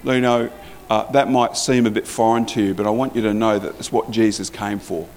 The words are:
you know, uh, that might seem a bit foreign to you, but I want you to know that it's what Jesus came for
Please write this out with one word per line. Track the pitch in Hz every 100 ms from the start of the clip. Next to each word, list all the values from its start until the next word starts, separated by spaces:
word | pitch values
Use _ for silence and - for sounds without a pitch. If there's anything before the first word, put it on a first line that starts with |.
you | 147 127
know, | 123 120 117 - - - -
uh, | 107 -
that | 135 135
might | 127 117 -
seem | - 127 117
a |
bit | 107 -
foreign | - 113 117 113
to | -
you, | 101
but | 95 104
I |
want | 110 131 117
you |
to | 110
know | 104 113 104
that | 98 -
it's | -
what | 120 -
Jesus | 113 110 101 92
came | - 104 104
for | - 87 87